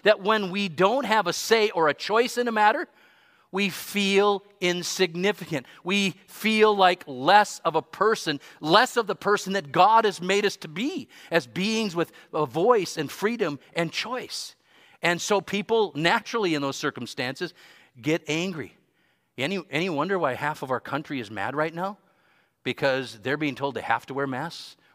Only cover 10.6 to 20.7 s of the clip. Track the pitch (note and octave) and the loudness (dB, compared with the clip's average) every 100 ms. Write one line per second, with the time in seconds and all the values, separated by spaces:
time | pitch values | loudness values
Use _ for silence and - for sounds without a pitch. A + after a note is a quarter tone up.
10.6 | D#3+ D3+ C4+ F4+ A2+ - - E3+ A#2+ A2 | -12 -6 -6 -6 -12 -16 -2 -2 0 -4
11.6 | G3 A3 G#3+ E3+ D#3 - - D#3 D3 C#3 | -2 0 -2 -2 -4 -8 -8 -4 -2 2
12.6 | G#3+ A#3 E3 - C#3+ - G#3 A#3 E3+ C#3+ | 4 4 2 -6 -8 -4 -4 -2 -4 -6
13.6 | _ E3 E3 - G#3+ B3 - - - - | _ -6 -4 -6 -8 -8 -10 -12 -12 -18
14.6 | _ _ _ - E3+ E3+ - G3+ - G3+ | _ _ _ -4 -2 -2 0 0 0 -4
15.6 | G3+ A3+ F#3+ C#3+ E3+ A3+ - A#3 F#3+ D3+ | 0 0 0 0 0 0 -2 -2 0 0
16.6 | C#3 - D3 B2+ A#2 - B2+ C3 F3 - | -2 -4 -4 -6 -10 -6 -6 -6 -10 -12
17.6 | - - _ B2+ B2+ E3+ - D#3 F#3+ D#3+ | -20 -20 _ -6 -2 -2 -2 -4 -4 -8
18.6 | G2 _ _ _ _ _ _ - C#3+ G3 | -14 _ _ _ _ _ _ -6 -4 -6
19.6 | - C#3+ F#3 C#3+ F3 F#3+ D3 A#2+ D3 D#3 | -6 -4 -2 -2 -2 -2 -2 -4 -6 -6
20.6 | C3 | -6